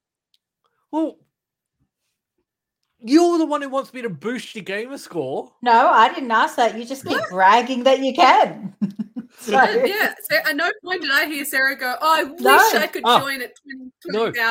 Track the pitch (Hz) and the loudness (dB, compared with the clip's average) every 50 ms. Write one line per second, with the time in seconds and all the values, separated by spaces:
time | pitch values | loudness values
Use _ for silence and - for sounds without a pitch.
0 | _ _ _ _ _ _ _ _ _ _ _ _ _ _ _ _ _ _ 294 311 | _ _ _ _ _ _ _ _ _ _ _ _ _ _ _ _ _ _ -4 -4
1 | 320 277 - _ _ _ _ _ _ _ _ _ _ _ _ _ _ _ _ _ | -4 -4 -6 _ _ _ _ _ _ _ _ _ _ _ _ _ _ _ _ _
2 | _ _ _ _ _ _ _ _ _ _ _ _ _ _ _ _ _ _ _ _ | _ _ _ _ _ _ _ _ _ _ _ _ _ _ _ _ _ _ _ _
3 | 247 220 277 330 349 349 349 330 320 285 294 285 285 269 262 269 262 - - 254 | -4 2 2 4 4 4 2 0 0 -2 -2 -4 -4 -6 -6 -6 -8 -8 -10 -10
4 | 233 226 170 135 160 220 254 226 - - - 220 175 - 196 208 233 254 277 - | -8 -8 -8 -8 -8 -8 -8 -8 -10 -12 -14 -14 -12 -10 -8 -8 -8 -10 -12 -16
5 | - - - 165 135 131 143 - - - _ _ 240 247 226 233 277 339 302 233 | -16 -10 -8 -8 -6 -6 -6 -8 -10 -12 _ _ 0 2 4 4 4 4 6 4
6 | 226 262 - 320 269 233 220 226 277 320 - 277 240 220 208 226 240 240 269 277 | 4 4 2 -2 -6 -2 0 0 0 0 0 0 0 0 -2 -4 -12 -12 -12 -12
7 | - - - - 659 - 180 185 190 190 208 240 240 240 262 240 247 262 262 262 | -8 -6 -6 -6 -6 -4 0 4 4 6 6 6 4 0 -2 0 2 2 2 2
8 | 269 262 233 - 262 262 339 427 330 196 160 - - - - - 208 196 - - | 2 0 2 4 6 6 6 6 4 0 -2 -8 -14 -14 -10 -6 -8 -8 -6 -8
9 | 208 - - 254 - - _ - - 254 - - 254 - 403 - 523 480 403 427 | -14 -12 -12 -16 -16 -16 _ -16 -8 -2 2 2 2 4 2 0 0 0 0 -2
10 | 370 233 - - - - 302 320 320 311 302 285 339 370 427 - - 349 370 359 | -2 -4 -4 -8 -8 -4 -2 -2 -2 -2 -4 -2 -4 -4 -6 -8 -10 -8 -8 -6
11 | 311 285 269 294 311 294 320 285 285 - 285 262 269 269 269 - 269 247 247 - | -4 -2 0 0 -2 -2 -4 -8 -8 -4 -4 -2 -2 -2 -4 -4 -6 -6 -6 -2
12 | - 311 320 311 285 269 302 349 240 269 277 339 415 453 - - 302 - - - | 0 2 2 2 0 -4 -6 -2 2 4 6 6 6 4 2 0 -2 -4 -6 -4
13 | 226 226 240 202 - 277 269 262 240 - _ _ _ 277 262 262 254 254 _ _ | 0 2 2 2 2 0 -8 -8 -10 -12 _ _ _ -20 -20 -18 -20 -20 _ _
14 | - 339 - 214 226 202 - 233 226 226 | -12 -6 -4 -2 -2 -2 -2 -2 -2 0